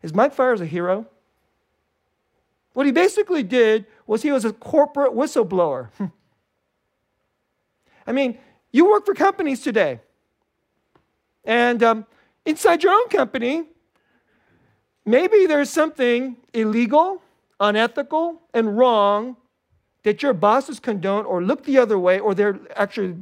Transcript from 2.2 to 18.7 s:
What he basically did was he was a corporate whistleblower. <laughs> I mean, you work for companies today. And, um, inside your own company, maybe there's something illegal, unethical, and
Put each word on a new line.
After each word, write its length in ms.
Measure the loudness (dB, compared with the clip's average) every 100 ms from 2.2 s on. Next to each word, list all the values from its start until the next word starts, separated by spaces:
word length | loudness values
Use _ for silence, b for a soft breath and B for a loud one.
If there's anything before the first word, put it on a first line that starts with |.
| _ _ _ _ _
What 120 | -2 0
he 60 |
basically 520 | 2 2 0 -2 -2
did 420 | -2 2 2 2 -4 b b
was 160 | -4
he 80 | 0
was 120 | -2
a 80 | -2
corporate 640 | -8 -4 0 0 2 -2
whistleblower. 760 | 0 -2 -2 -2 0 -2 -2 -10 _
<laughs> 120 | -12 _ _ _ _ _ _ _ _ _ _ _ _ _ _ _ _ _ b b b
I 40 |
mean, 260 | -2 -2 -6 b b _
you 180 | 2 4
work 160 | 4 0
for 80 |
companies 480 | 0 0 0 -6 -6
today. 400 | -4 -2 -2 -4 _ _ _ _ _ _ _ _ _ _ _ _ _ _ -4
And, 360 | 0 0 2
um, 240 | 2 0 -6 _ _ _ -6
inside 380 | 0 2 2
your 100 | 4
own 140 | 2 2
company, 540 | -2 -2 -2 -4 -4 -8 _ _ _ _ _ _ _ _ _ _ _ _ _ 0
maybe 400 | 2 4 4 4
there's 240 | 2 0
something 680 | -2 -2 0 0 0 -4 -12 _
illegal, 680 | -4 -2 0 2 2 2 -2 _ _ _ _
unethical, 840 | 0 2 -2 -2 -4 -4 -4 -6 _
and 240 | -4 -2